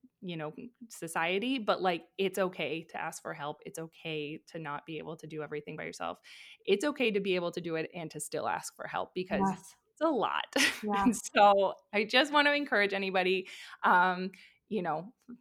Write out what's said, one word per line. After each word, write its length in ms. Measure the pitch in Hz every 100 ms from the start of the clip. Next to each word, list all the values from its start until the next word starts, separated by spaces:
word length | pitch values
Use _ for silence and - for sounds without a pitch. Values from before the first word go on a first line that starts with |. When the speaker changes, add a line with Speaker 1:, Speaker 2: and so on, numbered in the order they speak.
| - _
Speaker 1:
you 160 | 185 165
know, 180 | 151 156 - - 233
society, 680 | - 165 175 165 196 247 262
but, 240 | 208 185
like, 240 | 185 170 - -
it's 200 | 196 196
okay 460 | 185 185 147 160
to 160 | 165 -
ask 220 | 160 -
for 120 | -
help. 240 | 156 147 147 -
It's 120 | -
okay 600 | 165 - 165 156 147 160 _
to 100 | 170
not 280 | 160 147 -
be 120 | 156
able 180 | 160 165
to 80 | 156
do 160 | 156
everything 340 | 147 151 - 156
by 80 |
yourself. 340 | - - 85 - - - - - -
It's 180 | 202
okay 260 | 294 294 226
to 80 | 202
be 160 | 190 180
able 160 | 170
to 80 | 175
do 160 | 170 160
it 140 | -
and 160 | 175 165
to 80 | 151
still 280 | - 151 107
ask 260 | - - -
for 100 | -
help 260 | - -
because 360 | 180 185 196 190
Speaker 2:
Yes. 260 | 190 - - _
Speaker 1:
it's 80 | -
a 60 | 320
lot. 360 | 247 143 71 - 269
<laughs> 0 | 269 -
Speaker 2:
Yeah. 240 | 208 202 196
Speaker 1:
And 100 | 202
so 580 | - 220 202 202 190 - _
I 120 | 208
just 280 | 220 254 294
wanna 200 | 294 285
encourage 400 | 285 285 208 202
anybody, 540 | 196 196 185 180 190 185 - - -
um, 460 | 226 180 185 180 185 - - _ -
you 140 | 208
know, 300 | 175 151 196 - - 240